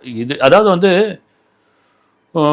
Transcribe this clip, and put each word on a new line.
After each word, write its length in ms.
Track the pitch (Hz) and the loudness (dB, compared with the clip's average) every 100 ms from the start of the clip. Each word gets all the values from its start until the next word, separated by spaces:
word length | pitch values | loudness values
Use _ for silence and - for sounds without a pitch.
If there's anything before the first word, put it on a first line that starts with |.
| 127 113 | -14 -10
இது, 240 | 120 - | -8 -4
அதாவது 300 | 135 180 214 | 2 2 2
வந்து, 240 | 175 190 180 214 170 _ _ _ _ _ _ _ _ _ _ _ 165 | 2 2 0 -2 -6 _ _ _ _ _ _ _ _ _ _ _ -2
அ, 60 | 147 | 0